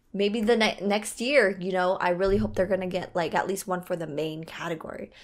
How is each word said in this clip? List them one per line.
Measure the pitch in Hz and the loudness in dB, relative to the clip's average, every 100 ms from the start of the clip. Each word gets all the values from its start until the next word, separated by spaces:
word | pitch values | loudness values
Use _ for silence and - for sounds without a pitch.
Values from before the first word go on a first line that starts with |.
| _ | _
maybe | 190 208 226 | -2 0 2
the | 214 233 | 4 4
ne-, | 214 - | 4 0
next | 202 208 214 - | 0 0 -2 -4
year, | 240 285 208 190 | 2 4 4 2
you | 180 | -2
know, | 185 180 190 | 0 0 2
I | 180 | 0
really | 175 196 202 | 2 2 2
hope | 214 | 2
they're | 196 190 | 0 0
gonna | 185 185 | 0 -2
get, | 180 - 180 | -4 -4 -2
like, | 160 | 0
at | 180 - | 0 0
least | 190 - | -2 -4
one | 180 | -4
for | 175 170 | -4 -6
the | 156 | -4
main | 147 156 156 | -4 -4 -6
category. | 165 - 170 160 - - - - | -10 -10 -8 -8 -8 -12 -14 -18